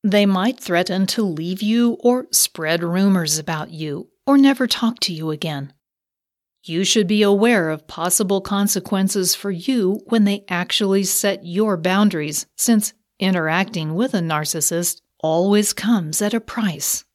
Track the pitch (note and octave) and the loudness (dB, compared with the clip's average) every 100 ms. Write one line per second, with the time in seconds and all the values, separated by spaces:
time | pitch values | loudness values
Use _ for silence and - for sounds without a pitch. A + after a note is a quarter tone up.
0 | G#3 G#3 G3+ F#3+ G#3+ C4+ - E3+ F3+ F#3+ | 2 4 4 2 0 -2 -2 -2 0 0
1 | F#3+ - G3+ D#3 E3+ F#3 G#3 A3+ A#3+ A3+ | 0 0 -2 -2 -6 -4 0 2 2 2
2 | A#3+ B3 - - - - D#3 E3+ E3+ F3 | 0 0 0 -2 -2 -4 -2 0 0 2
3 | G3 F#3+ D#3 D#3 D3+ D#3+ D#3 D#3+ D#3 C#3+ | 4 4 2 -4 -4 -6 -8 -8 -8 -8
4 | - _ - C#4 C#4 C4 A#3+ - A3+ A#3+ | -10 _ 2 6 6 4 -2 0 -2 -2
5 | - D#3+ D#3+ D3+ E3 C#3+ C#3 _ _ _ | -6 -4 -6 -4 -6 -6 -10 _ _ _
6 | _ _ _ _ _ _ - E3 F#3+ A3+ | _ _ _ _ _ _ -6 -2 0 0
7 | F3+ G#3 G3+ G3+ A#3 A3+ D#3+ D#3 - - | 2 2 4 4 4 2 0 -4 -10 -6
8 | F3 - F#3+ G3 F#3+ G3+ G3+ G3 - F#3+ | -2 0 0 -2 0 -2 0 -2 -2 -2
9 | F#3+ G3+ F3+ - G3+ F3 F#3+ B3+ F#3 G3+ | 0 0 -2 -2 -4 -6 -2 0 0 -2
10 | - A3+ G3+ G3+ - F3 F3 - G3 G3 | -2 2 2 0 -4 -6 -4 -2 2 2
11 | F#3+ - G3+ G3 F3 F3 G#3+ F3+ F3+ F#3+ | 0 0 -2 -2 -4 -2 0 0 0 2
12 | G#3 E3+ D3+ D3 - - - A3 - _ | 2 0 -4 -6 -8 -4 2 2 2 _
13 | _ _ F#3+ F#3 D#3+ E3 - F3+ D#3 E3 | _ _ 0 0 0 0 0 -4 -4 -2
14 | C4 G3+ E3 D3+ D3+ D#3+ - E3+ F3 - | 0 0 0 -2 -2 -2 -2 -2 -4 -6
15 | _ _ D#3+ E3 F#3+ G#3 G#3 - G3+ A3+ | _ _ 0 2 4 2 2 -2 0 0
16 | D#3 D#3 G#3 A3+ - - G#3 D3 - - | 0 -2 -2 -2 -6 -4 -4 -2 -6 -6
17 | _ | _